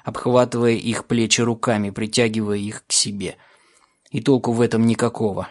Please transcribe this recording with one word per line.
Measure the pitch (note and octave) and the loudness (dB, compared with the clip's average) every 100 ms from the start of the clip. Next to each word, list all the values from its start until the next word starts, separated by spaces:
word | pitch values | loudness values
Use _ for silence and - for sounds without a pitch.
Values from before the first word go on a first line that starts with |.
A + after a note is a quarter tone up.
обхватывая | - A2 B2+ B2 B2 A#2+ A#2+ | -12 -6 2 4 4 2 2
их | A2+ A2 G#2+ - | 2 -2 -4 -2
плечи | A#2+ A2+ - | 0 0 2
руками, | A#2+ A2+ - G#2+ G2+ | 0 0 0 0 -2
притягивая | G2+ A2 B2+ A#2 A2 G#2 G#2 | -4 -2 0 0 0 -2 -4
их | G#2 A2+ - | -6 -10 -4
к | |
себе. | - - G2+ F2+ - _ _ _ _ _ _ _ | -2 -2 -4 -8 -10 _ _ _ _ _ _ _
«И | C3+ | -4
толку | B2+ C3 - | 2 2 2
в | A2+ | 2
этом | A#2 A2+ A#2 | 2 4 2
никакого. | A2 A#2 - A2 F#2+ F2+ | 2 0 0 -4 -4 -6